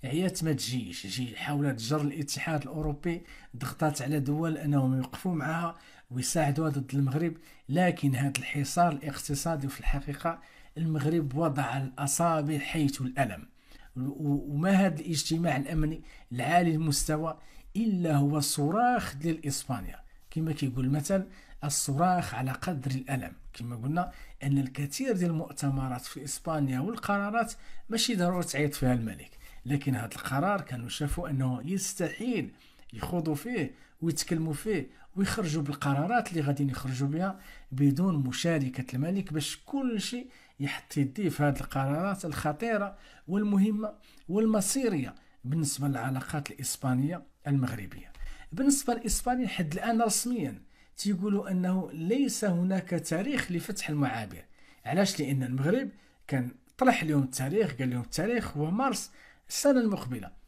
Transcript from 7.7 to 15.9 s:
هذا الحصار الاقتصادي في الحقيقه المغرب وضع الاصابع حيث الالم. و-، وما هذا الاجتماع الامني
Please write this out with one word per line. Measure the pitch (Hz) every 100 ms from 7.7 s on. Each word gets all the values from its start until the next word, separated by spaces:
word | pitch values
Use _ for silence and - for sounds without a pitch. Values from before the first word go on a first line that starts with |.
| 147 143 - 143 123
هذا | 139 139
الحصار | 123 151 139 - 175
الاقتصادي | 147 156 - - 143 165 160 135
في | -
الحقيقه | - 143 143 143 165 170 - - - -
المغرب | 160 156 139 170 151 127
وضع | 165 139 131 131
الاصابع | 135 - 143 - 170 160 147 151
حيث | - 170 143 -
الالم. | 127 127 123 90 73 - _ - - 127
و-، | 131 139 151 143 135
وما | 147 175
هذا | 196 190 151
الاجتماع | 165 156 - 165 170 131
الامني | 139 160 156